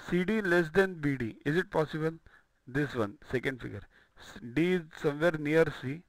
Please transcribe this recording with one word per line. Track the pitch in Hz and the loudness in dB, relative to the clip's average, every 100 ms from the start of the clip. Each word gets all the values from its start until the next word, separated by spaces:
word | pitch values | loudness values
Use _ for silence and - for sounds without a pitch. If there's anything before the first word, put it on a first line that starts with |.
| - | -4
C | 175 | -2
D | 180 220 | 0 0
less | 196 175 160 | 2 2 2
than | 170 190 | 2 2
B | 175 147 135 | 0 -4 -2
D, | 113 - | -6 -6
is | 143 160 | -2 -2
it | - | -2
possible? | 170 151 156 156 165 _ - _ _ - | -2 -2 -2 -6 -6 _ -20 _ _ -6
This | 131 143 | -4 -2
one, | 127 104 101 - | -2 -4 -6 -6
second | 127 143 131 | -4 -4 -8
figure. | 120 104 - _ _ - | -10 -14 -16 _ _ -20
S-, | - - 120 | -20 -12 -4
D | 127 175 | 2 4
is | 185 156 - | 2 -2 -2
somewhere | 156 143 170 156 | -2 4 4 4
near | 147 160 160 - | 2 4 4 2
C, | 127 156 | -8 -8